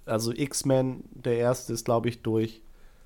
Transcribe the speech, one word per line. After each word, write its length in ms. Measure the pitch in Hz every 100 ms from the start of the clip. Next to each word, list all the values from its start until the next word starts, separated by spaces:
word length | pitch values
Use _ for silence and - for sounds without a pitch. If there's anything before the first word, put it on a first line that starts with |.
| -
also 260 | 110 117
X-Men, 720 | - 139 - 135 131 131 127 -
der 240 | - 127 117
erste 360 | 120 127 -
ist, 120 | 117
glaub 200 | - 117 117
ich, 160 | -
durch. 400 | 113 110 110 - - - - -